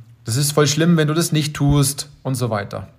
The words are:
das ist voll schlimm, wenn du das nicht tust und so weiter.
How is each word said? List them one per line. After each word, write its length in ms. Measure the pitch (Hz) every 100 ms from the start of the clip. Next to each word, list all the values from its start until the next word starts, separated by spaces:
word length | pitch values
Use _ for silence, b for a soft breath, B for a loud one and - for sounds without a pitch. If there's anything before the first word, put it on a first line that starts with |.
| - -
das 120 | - 117
ist 160 | 147
voll 140 | 156 147
schlimm, 300 | 156 170 165
wenn 120 | 151
du 60 |
das 180 | 156 170
nicht 220 | 156 151
tust 560 | - 143 143 139 - - -
und 120 | 131
so 160 | 131 120
weiter. 380 | 107 101 104 101